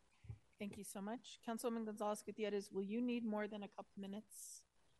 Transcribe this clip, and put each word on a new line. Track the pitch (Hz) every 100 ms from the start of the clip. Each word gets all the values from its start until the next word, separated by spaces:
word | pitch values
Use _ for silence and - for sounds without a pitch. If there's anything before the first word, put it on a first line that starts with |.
| - - - - - -
Thank | 208 196
you |
so | 196 208
much. | 196 240 - - -
Councilwoman | 226 247 233 220
Gonzalez | 208 208 208 -
Gutierrez, | 196 214 202 196
will | 185
you | 196 220
need | 247 240
more | 233 208 208
than | 214
a | 196
couple | - 190 -
minutes? | 190 202 220 - - - - _ -